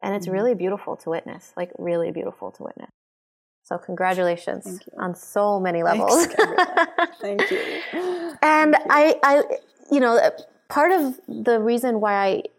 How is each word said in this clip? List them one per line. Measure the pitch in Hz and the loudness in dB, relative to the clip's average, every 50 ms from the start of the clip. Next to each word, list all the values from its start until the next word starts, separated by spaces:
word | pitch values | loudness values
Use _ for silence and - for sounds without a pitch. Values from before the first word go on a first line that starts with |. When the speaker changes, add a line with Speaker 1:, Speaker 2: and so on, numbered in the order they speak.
Speaker 1:
And | - 196 196 | -6 -4 -4
it's | 202 180 | -4 -4
Speaker 2:
Mm-hmm. | 175 185 | -4 -4
Speaker 1:
really | 190 214 247 240 | -2 0 0 0
beautiful | 180 170 185 196 196 - - - - | 0 -2 -4 -4 -4 -6 -10 -12 -10
to | - 165 | -8 -6
witness, | 160 165 - - - 180 - - _ | -6 -6 -8 -10 -16 -16 -20 -16 _
like, | 180 180 180 - - | -10 -10 -10 -10 -10
really | 180 175 170 170 165 170 | -6 -4 -2 -2 -2 -4
beautiful | - - - - - - - 92 | -6 -6 -8 -10 -10 -12 -14 -16
to | - - | -14 -14
witness. | - - - - - - _ _ _ _ _ _ _ _ _ _ _ _ _ _ _ | -16 -16 -16 -18 -20 -20 _ _ _ _ _ _ _ _ _ _ _ _ _ _ _
So | _ 175 175 | _ -10 -8
congratulations | - - 185 175 185 185 185 185 180 175 175 175 - - - - - | -8 -10 -6 -2 -2 0 0 0 0 0 -2 -2 -4 -8 -8 -8 -10
Speaker 2:
Thank | - 180 180 - | -12 -14 -14 -18
you. | - - - | -18 -12 -8
Speaker 1:
on | 180 180 175 | -8 -8 -8
so | - - - - 202 202 208 208 196 | -10 -14 -6 -2 0 2 2 2 0
many | 185 185 175 170 | 0 -2 0 0
Speaker 2:
Thanks, | 165 170 175 220 | 0 2 2 2
Speaker 1:
levels. | - - - 320 349 | 2 2 4 2 2
Speaker 2:
Gabriella. | - - - 440 - - - 359 349 - - 330 330 - - 339 | 2 0 0 0 2 2 0 0 2 2 0 0 0 -2 -4 -4
Speaker 1:
<laughs> | 339 - - | -4 -4 -8
Speaker 2:
Thank | - 202 202 202 - 392 | -8 -4 -2 -2 -2 -2
you. | 370 - - - 294 320 339 - - 320 359 359 359 349 339 339 294 - | -2 -4 -4 -6 -8 -10 -10 -8 -8 -6 -6 -6 -6 -6 -8 -10 -2 0
Speaker 1:
And | - 302 311 302 311 302 302 | 2 4 4 6 6 6 4
Speaker 2:
Thank | - 311 | 4 4
you. | - | 4
Speaker 1:
I, | 277 294 294 320 - - - | 4 6 6 6 4 4 4
I, | 277 285 294 - - - - - _ _ _ - - | 4 4 4 2 0 -4 -8 -8 _ _ _ -4 -2
you | 285 285 | 0 2
know, | 254 233 233 226 - 156 - - - - _ _ _ - | 4 4 4 4 4 2 0 -2 -10 -20 _ _ _ -6
part | - 285 294 349 | 0 2 2 4
of | 381 359 294 262 254 - - | 4 2 2 0 -4 -8 -12
the | - 226 226 214 240 233 226 | -12 -12 -4 0 0 0 2
reason | 214 226 240 240 247 254 233 214 | 2 0 0 0 0 0 0 0
why | 208 208 202 | 0 0 0
I | 196 196 196 190 - - - - | 2 2 0 0 -2 -4 -10 -14